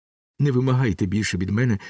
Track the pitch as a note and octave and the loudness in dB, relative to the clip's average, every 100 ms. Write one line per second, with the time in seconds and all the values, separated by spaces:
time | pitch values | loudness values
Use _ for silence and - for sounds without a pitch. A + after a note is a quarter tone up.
0 | _ _ _ - C#3+ B2 C3 B2+ B2+ F2+ | _ _ _ -2 0 2 2 2 2 0
1 | G2 G2+ G2+ F2 F#2+ G#2 B2+ G2+ | -2 -2 -2 -4 -2 0 0 -2